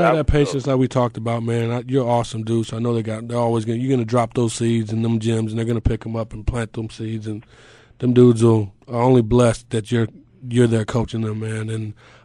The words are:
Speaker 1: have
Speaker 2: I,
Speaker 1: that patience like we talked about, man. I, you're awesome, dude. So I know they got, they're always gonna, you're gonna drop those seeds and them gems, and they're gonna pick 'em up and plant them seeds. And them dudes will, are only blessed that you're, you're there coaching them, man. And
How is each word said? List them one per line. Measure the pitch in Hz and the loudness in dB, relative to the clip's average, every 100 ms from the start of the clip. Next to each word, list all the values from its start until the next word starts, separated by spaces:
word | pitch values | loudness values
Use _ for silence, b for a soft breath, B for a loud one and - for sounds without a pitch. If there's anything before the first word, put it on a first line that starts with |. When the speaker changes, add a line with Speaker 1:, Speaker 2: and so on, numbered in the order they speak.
| 117 | 4
Speaker 1:
have | |
Speaker 2:
I, | 127 | 2
Speaker 1:
that | 139 | 2
patience | 147 143 139 135 | 2 2 -2 0
like | 131 | 0
we | 127 | 0
talked | 131 123 117 | 0 -2 -2
about, | 113 117 | -4 -4
man. | 117 117 113 | -2 -2 -2
I, | 120 123 | -4 -2
you're | 135 120 | -2 2
awesome, | 120 110 110 | 0 0 -6
dude. | 110 117 110 | -2 -2 -2
So | 113 | -4
I | |
know | 120 | -2
they | 117 | -2
got, | 110 110 117 | -4 -8 -6
they're | 120 | -2
always | 117 117 107 | 0 0 -2
gonna, | 117 | -2
you're | 131 | 0
gonna | 131 110 | 0 2
drop | 120 113 131 | 0 0 0
those | 117 | -2
seeds | - 117 117 107 | 0 0 0 -2
and | 113 | -2
them | 117 113 | 0 0
gems, | 113 113 110 | 0 -2 -2
and | 113 | -4
they're | 113 | -4
gonna | 117 | 0
pick | 110 110 117 | 0 -2 -4
'em | 113 | -8
up | 113 | -8
and | 107 104 | -8 -6
plant | 120 110 | -4 -6
them | 117 110 | -8 -10
seeds. | - 110 110 107 | -8 -8 -8 -8
And | 104 b b b b b - | -10 b b b b b -4
them | 127 | 2
dudes | 120 123 113 117 | 8 8 8 4
will, | 110 101 - - | 4 0 -10 -8
are | 120 | 0
only | 127 127 | 4 4
blessed | 110 120 120 110 - | 4 4 4 0 -4
that | 113 101 | -8 -2
you're, | 120 113 - - _ 123 | -2 -2 -6 -20 _ -4
you're | 117 120 | 2 2
there | 113 104 | 2 0
coaching | 117 110 113 | -4 -4 -4
them, | 110 107 | -6 -6
man. | 110 110 110 | -6 -6 -6
And | 110 107 b b b | -8 -8 b b b